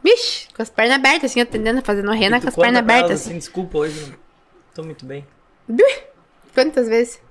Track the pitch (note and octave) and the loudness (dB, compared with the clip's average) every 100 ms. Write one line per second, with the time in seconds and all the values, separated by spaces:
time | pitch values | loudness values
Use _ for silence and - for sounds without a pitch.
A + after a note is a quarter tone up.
0 | D#4 A#4+ - - - - A3+ - A3+ C4+ | 4 4 2 -8 -12 -12 -8 -2 2 2
1 | C4+ D#4+ C4+ - A#3+ A3 A3 B3 B3+ G3+ | 2 2 0 -2 -2 -2 -2 -2 -2 -2
2 | G3+ A3 G3+ A#3+ C4 - B3 B3 A3+ A#3+ | 0 0 2 0 -2 2 2 2 4 4
3 | C4 D#3 - E3+ - - F3+ D#3 D#3 D3+ | 4 -2 -6 -12 -10 -10 -6 -4 -4 -6
4 | D3 - _ _ _ _ _ - D#3+ D3+ | -14 -20 _ _ _ _ _ -16 -14 -14
5 | C3 C#3 C#3+ _ _ _ - A#3 C5+ - | -14 -16 -16 _ _ _ -8 2 2 2
6 | - _ _ _ _ - C4+ D4+ A#3 A3+ | -12 _ _ _ _ -2 0 0 0 2
7 | A#3+ - _ | 0 -4 _